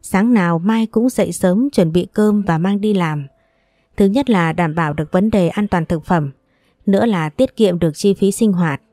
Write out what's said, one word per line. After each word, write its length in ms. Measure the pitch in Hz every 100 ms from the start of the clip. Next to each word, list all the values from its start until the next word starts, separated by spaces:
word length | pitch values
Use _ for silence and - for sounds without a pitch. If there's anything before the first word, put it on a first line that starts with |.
sáng 320 | - 208 226
nào 260 | 240 175 170
Mai 260 | 185 226 226
cũng 240 | 220 254
dậy 220 | - 185
sớm 380 | 175 185 185 277
chuẩn 220 | - 170
bị 160 | 170 185
cơm 280 | - 214 208
và 160 | 196 160
mang 240 | 185 202
đi 120 | 214
làm. 340 | 202 165 151 139 _ _ _ _ _ _ -
Thứ 80 | 196
nhất 240 | 220 269
là 240 | 202 165
đảm 220 | 160 170 160
bảo 180 | 156
được 180 | 147 151
vấn 180 | 185 214
đề 200 | 214 170
an 180 | - 208
toàn 180 | 175 156
thực 200 | 170 -
phẩm, 260 | 175 143 - _ _ _ _ -
nữa 200 | 196 233
là 240 | 190 156
tiết 260 | - 269 -
kiệm 240 | 208 175
được 120 | 170 147
chi 180 | 202
phí 180 | 196 196
sinh 220 | - 226
hoạt. 280 | 180 170 135 _